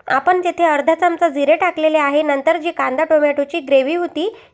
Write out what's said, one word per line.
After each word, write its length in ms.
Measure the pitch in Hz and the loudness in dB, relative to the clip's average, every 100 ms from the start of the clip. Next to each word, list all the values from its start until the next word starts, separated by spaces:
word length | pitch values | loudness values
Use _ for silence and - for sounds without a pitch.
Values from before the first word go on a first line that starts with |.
| - | -4
आपण 340 | 269 349 370 | -2 2 0
तेथे 240 | 359 339 | 0 0
अर्धा 300 | 339 294 277 | 0 2 0
चमचा 340 | 330 349 339 339 | 0 0 0 -2
जिरे 280 | 277 277 330 | 0 2 2
टाकलेले 420 | 359 330 311 311 | 0 0 0 2
आहे. 240 | 285 294 | 0 0
नंतर 340 | 311 277 285 339 | 0 0 0 0
जी 140 | 320 | -4
कांदा 340 | 330 262 262 | -4 -4 -2
टोमॅटोची 560 | 320 311 294 285 285 339 | 2 2 2 0 -2 -6
ग्रेव्ही 340 | 269 277 262 | 0 2 2
होती 420 | 349 339 302 381 - - | -2 -4 -4 -6 -8 -18